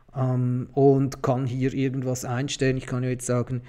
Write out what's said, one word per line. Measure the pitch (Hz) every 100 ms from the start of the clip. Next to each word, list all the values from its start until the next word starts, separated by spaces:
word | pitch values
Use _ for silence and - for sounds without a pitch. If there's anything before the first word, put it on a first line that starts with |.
| -
ähm, | 135 131 127 123 123 123
und | 143 139 135 135 -
kann | - 127 135
hier | 131 131
irgendwas | 139 135 131 127 123 -
einstellen. | 120 143 - 131 131
Ich | -
kann | 127
ja | 127
jetzt | 127 -
sagen, | 123 120 123